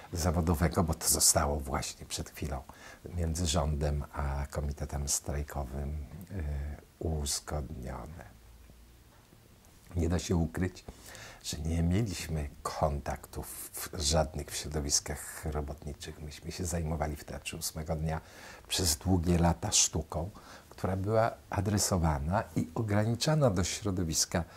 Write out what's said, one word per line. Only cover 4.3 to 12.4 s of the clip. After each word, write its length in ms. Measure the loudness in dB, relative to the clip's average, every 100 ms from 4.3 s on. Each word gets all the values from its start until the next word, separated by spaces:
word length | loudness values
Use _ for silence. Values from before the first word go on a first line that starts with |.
| -2 -2
komitetem 560 | -2 -4 -4 -6 -4 -2
strajkowym, 960 | -2 -2 -4 -4 -4 -4 -4 -4 -4 -8 -12 -10
e, 500 | -6 -4 -4 -4 -8 -14 -6
uzgodnione. 1400 | -2 -2 -2 -4 -4 -4 -4 -8 -8 -8 -10 -14 -16 -18 -20 -20 -20 -20 -20 -20 -20 -20 -20 -20 -20 -20 -20 -20 -6 0
Nie 140 | 2
da 100 | 2
się 160 | 2 2
ukryć, 500 | 2 0 -2 -4 -18 -18 -18 -16 -16 -12
że 140 | -8 -4
nie 260 | 0 2
mieliśmy 680 | 4 4 2 -2 -4 -4